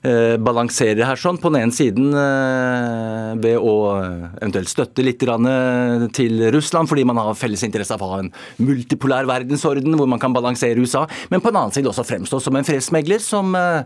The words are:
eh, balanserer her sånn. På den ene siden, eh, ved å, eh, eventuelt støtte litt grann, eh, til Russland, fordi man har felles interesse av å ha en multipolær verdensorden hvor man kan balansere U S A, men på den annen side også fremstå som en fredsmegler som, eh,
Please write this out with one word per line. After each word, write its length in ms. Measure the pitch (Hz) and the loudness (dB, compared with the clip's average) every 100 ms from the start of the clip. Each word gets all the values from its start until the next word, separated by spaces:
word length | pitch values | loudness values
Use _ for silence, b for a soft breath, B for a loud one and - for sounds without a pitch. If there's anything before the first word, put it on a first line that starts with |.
| 131 | 2
eh, 300 | 117 117 117 | 4 4 4
balanserer 640 | 113 120 120 - 113 107 127 | 2 2 0 2 2 2 2
her 100 | 127 | 0
sånn. 220 | 180 175 | -2 0
På 80 | 170 | 0
den 120 | 147 | 2
ene 100 | 117 | 2
siden, 380 | - 131 101 139 | 2 2 2 2
eh, 1200 | 143 139 135 131 131 127 123 120 113 113 110 113 113 | 2 2 0 0 0 0 -2 -2 -4 -4 -6 -6 -2
ved 160 | 113 117 | 0 2
å, 140 | 117 107 104 98 | 2 2 2 0
eh, 300 | 92 87 85 90 | -2 -6 -10 -6
eventuelt 280 | 110 98 90 | -4 -2 -2
støtte 340 | - 131 - | -2 -2 0
litt 140 | 131 123 | 0 0
grann, 280 | 123 113 120 | -2 2 2
eh, 580 | 131 127 123 123 120 117 | 2 0 0 0 0 -2
til 380 | 113 120 113 113 | 0 0 2 4
Russland, 340 | 147 151 165 165 | 2 2 0 2
fordi 180 | 147 127 | 2 2
man 120 | 120 | 2
har 160 | 107 | -2
felles 300 | 107 123 101 | -2 -4 -4
interesse 280 | 110 107 98 | -4 -4 -4
av 100 | 110 | -6
å 80 | 95 | -4
ha 80 | 98 | -6
en 120 | 95 B B B | -8 B B B
multipolær 680 | 131 135 120 - 135 131 131 | 0 0 -4 -4 0 0 0
verdensorden 680 | 127 127 147 156 139 139 160 | -2 -2 -2 0 0 2 2
hvor 120 | 135 | 2
man 120 | 120 | 0
kan 140 | 131 | 0
balansere 440 | 123 123 123 123 117 | 0 -2 0 0 2
U 60 | |
S 120 | 123 135 | 0 0
A, 120 | 151 B B | -4 B B
men 100 | 180 | 0
på 80 | 226 | 2
den 60 | 208 | 0
annen 180 | 113 | 0
side 140 | 135 135 | -2 -2
også 180 | 113 120 | -2 -4
fremstå 340 | 104 95 131 | -6 -4 -4
som 140 | 139 131 | 0 -2
en 120 | - | 0
fredsmegler 520 | 139 - 165 156 214 | -2 0 -2 0 -2
som, 360 | - 208 190 185 | 0 -2 0 0
eh, 280 | 180 165 | 0 0